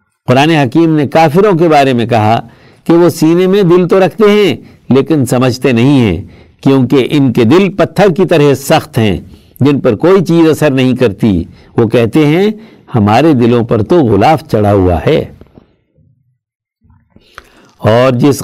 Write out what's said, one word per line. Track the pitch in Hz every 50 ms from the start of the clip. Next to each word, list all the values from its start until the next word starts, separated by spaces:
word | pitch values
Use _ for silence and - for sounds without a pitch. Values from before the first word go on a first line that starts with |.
| _ _ _ _ _
قرآن | - 123 131 143 160
حکیم | 165 151 143 120 - 156 165 165 156
نے | 151 147
کافروں | 113 - 160 160 160 135 180 202 214 196 156
کے | 175 170
بارے | 156 143 139 135 131
میں | 120 113
کہا | 110 123 113 107 107 113 117 - - - _ _ _ _ _ _
کہ | - 165
وہ | 170 175 170
سینے | - - 160 156 170 175 185
میں | 185 185 202 202
دل | 165 175 180 185 160
تو | - 190
رکھتے | 185 165 - - 220 208
ہیں | 202 208 208 175 120 - - - - _ _ - 123
لیکن | 135 135 - 160 151 127
سمجھتے | 113 143 123 127 131 117 113 - 139 123
نہیں | 113 117 135 147 135
ہیں، | 120 107 85 82 90 - - - - _ _ _
کیونکہ | - 135 135 135 131 120 - 139 117 -
ان | - 147 139 131 113
کے | - 120
دل | 110 143 180 202 185 -
پتھر | - 165 - - - 196 208
کی | 165 - 190
طرح | - 180 156 147 143 139
سخت | 139 - - 165 151 - - - 135
ہیں، | 110 107 90 71 - - - - _ _ _ -
جن | 120 139 147 123
پر | - 131 110
کوئی | 95 - 170 190 202 165
چیز | - 165 170 165 160
اثر | 147 - 151 151
نہیں | 131 135 127 127 123
کرتی۔ | 123 127 113 95 - - 113 98 85 82 - - - - _ -
وہ | - 117 104
کہتے | - 127 113 110 - 160 151
ہیں، | 147 151 175 196 214 214 214 - - - - _ - -
ہمارے | 120 101 104 107 120 143 165 151
دلوں | 120 120 117 120 120 113
پر | 113 131 110 104
تو | 98 175 175
غلاف | 147 110 107 98 107 143 160 143 - - -
چڑھا | 110 104 101 104
ہوا | 101 92 90 87 80 -
ہے۔ | 135 151 151 - - - - - _ _ _ _ _ _ _ _ _ _ _ _ _ _ _ _ _ _ _ _ _ _ _ _ _ _ _ _ _ _ _ _ _ _ _ _ _ _ - - _ _ _ _ _ _ _
اور | - 107 110 120 123 131 127
جس | 120 147 147 131 -